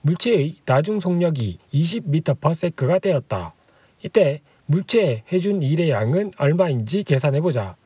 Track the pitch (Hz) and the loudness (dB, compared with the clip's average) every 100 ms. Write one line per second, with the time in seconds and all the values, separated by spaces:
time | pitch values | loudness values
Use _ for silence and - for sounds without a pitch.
0 | 147 175 240 214 143 - - 135 156 214 | 0 -2 2 2 0 -6 0 0 2 -2
1 | 175 175 175 147 110 87 _ 139 165 220 | 0 0 0 0 -4 -6 _ -2 0 -2
2 | 220 151 156 135 151 165 175 - 131 185 | -2 -2 0 -2 0 -2 -4 -2 0 0
3 | 196 151 - 98 85 - _ _ _ _ | 0 -2 -2 -8 -8 -16 _ _ _ _
4 | - - 165 147 _ _ - 156 190 233 | 0 2 2 0 _ _ -2 -2 2 2
5 | 185 110 - 180 185 202 139 160 170 113 | 2 -2 -2 -2 0 0 0 0 0 0
6 | 110 165 208 - 143 165 180 127 107 190 | 0 0 -2 -2 0 2 2 0 -2 -4
7 | - 135 147 139 175 123 98 87 | 0 0 2 0 0 -2 -6 -12